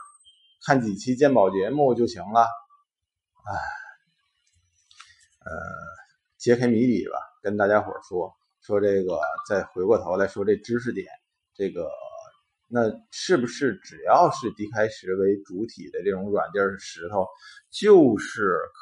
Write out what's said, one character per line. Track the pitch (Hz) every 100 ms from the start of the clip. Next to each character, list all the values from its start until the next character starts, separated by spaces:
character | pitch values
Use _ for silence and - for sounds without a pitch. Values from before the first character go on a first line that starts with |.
| - _ _ _ _ _ -
看 | 135
几 | 113 98
期 | 131
鉴 | 127 143
宝 | 123 95
节 | 95 101
目 | 147 139
就 | 117 117
行 | 95 92
了。 | 117 117 - - _ _ _ _ _ _ _ 104
哎， | - - - - - _ _ _ _ _ _ _ _ _ - - _ _ _
呃， | - 82 85 85 82 - - _ _ -
揭 | 117 120
开 | 123
谜 | 113
底 | 127 101 -
吧， | - - _
跟 | 101 104
大 | 101
家 | 104
伙 | -
儿 | -
说， | - 90 92 - _ _
说 | - 101
这 | 101 98
个， | 90 80 73 78 -
再 | 98
回 | 85 92
过 | 95 104
头 | 85 92
来 | 95
说 | 104
这 | 101 104
知 | - 120
识 | 120
点， | 107 92 - _ _ _
这 | - 98
个， | 87 78 - - - - _ _ _ -
那 | 120 110 - _
是 | - - 170
不 | 120
是 | 117 135 95
只 | - 80
要 | 82 135 165
是 | - 117 -
迪 | 104
开 | 110 110
石 | - 92
为 | 95 95 101
主 | - 90
体 | 113 - 76
的 | -
这 | 95
种 | 92 104
软 | 98 78
件 | 101
儿 | 98 95
石 | - 82 85
头， | 101 92 - - - _
就 | - 214 190 135 98
是 | - 113 98 82 - -